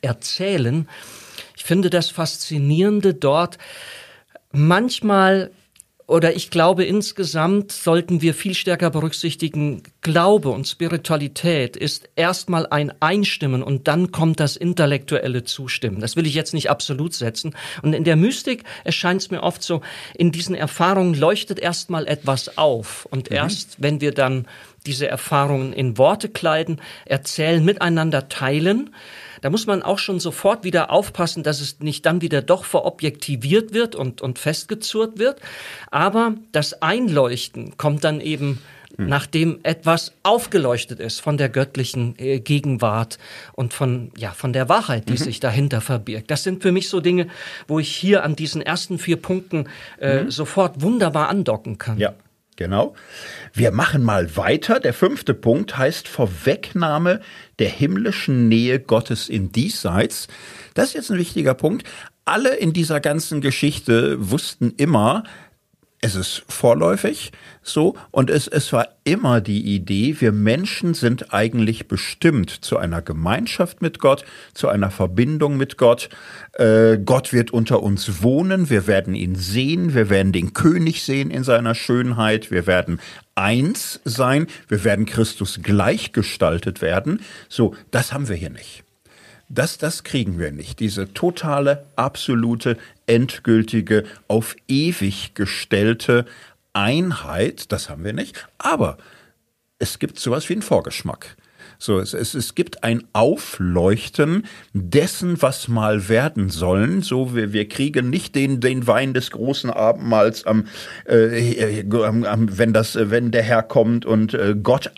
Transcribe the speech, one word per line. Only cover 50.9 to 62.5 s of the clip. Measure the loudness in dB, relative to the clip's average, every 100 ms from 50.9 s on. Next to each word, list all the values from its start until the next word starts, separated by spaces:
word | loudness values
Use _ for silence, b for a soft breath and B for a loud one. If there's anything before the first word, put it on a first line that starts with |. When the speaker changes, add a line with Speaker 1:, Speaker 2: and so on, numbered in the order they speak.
| 2 2 2 0
Speaker 1:
andocken | 0 0 -2 -4 -8
kann. | -6 -2
Speaker 2:
Ja. | -2 -4 _ _ _ -8
Genau. | -2 0 0 -2 B B B B B
Wir | 2 2
machen | 4 2 2
mal | 2 2 0 -2
weiter. | 0 0 2 0
Der | 0
fünfte | 2 0 0 -2
Punkt | 0 2 2 0 0
heißt | 0 -2 -10
Vorwegnahme | -2 -2 0 -2 -2 -2 -2 0 2 2 0 B B B -2
der | -2
himmlischen | 0 0 0 -2 -2 0 2 4
Nähe | 4 4 0
Gottes | 2 0 0 -6 -4
im | -4 -2
Diesseits. | -2 -2 -2 -2 0 0 -4 -14 B B B B
Das | -2 -2
ist |
jetzt | -2 -4
ein | -2
wichtiger | -2 0 0
Punkt. | 0 0 -2 -8 B B _
Alle | -2 0 0